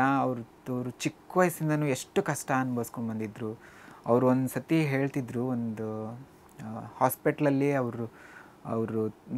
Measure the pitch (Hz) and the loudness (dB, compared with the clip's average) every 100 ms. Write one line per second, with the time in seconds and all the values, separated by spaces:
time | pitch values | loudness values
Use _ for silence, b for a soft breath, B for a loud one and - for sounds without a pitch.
0 | 131 135 131 123 113 - - 127 123 - | 4 2 0 -2 -8 -14 -6 -4 -4 -4
1 | - - - 185 180 - 156 151 151 127 | -6 -6 -4 2 2 2 0 2 2 0
2 | - - - 139 - 131 127 120 113 - | -2 -2 0 -2 0 0 0 -2 -4 -6
3 | 117 110 107 107 110 113 B B B B | -6 -4 -6 -6 -8 -8 B B B B
4 | - 120 127 127 131 127 - 160 151 135 | 2 4 6 4 2 -2 0 2 2 2
5 | 139 139 117 120 127 120 117 107 110 107 | 0 -2 -4 -2 -2 -2 -4 -4 -6 -6
6 | 110 120 135 - - - 107 113 113 - | -8 -10 -16 -20 -20 -16 -12 -10 -8 0
7 | 127 - 151 147 147 135 143 139 120 113 | 2 2 -2 2 2 2 2 2 0 -4
8 | 113 B B B B B - 113 110 110 | -8 B B B B B -6 -4 -2 -2
9 | 110 - - | -2 -4 -10